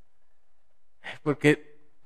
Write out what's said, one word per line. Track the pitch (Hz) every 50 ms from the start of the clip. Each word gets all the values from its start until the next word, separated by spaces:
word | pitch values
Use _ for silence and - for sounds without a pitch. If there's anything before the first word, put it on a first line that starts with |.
| - - - - - - - - - - - - - - - - - - - - - - - -
Porque, | - 151 139 - - 147 151 - - - - - - - - - -